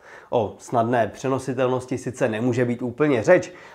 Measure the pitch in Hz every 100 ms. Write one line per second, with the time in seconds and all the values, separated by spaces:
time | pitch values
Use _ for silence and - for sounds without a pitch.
0 | - - - 123 101 - - 123 113 123
1 | 107 - 135 131 131 127 127 127 127 131
2 | - 117 131 107 123 120 120 117 127 117
3 | 151 123 120 180 180 - -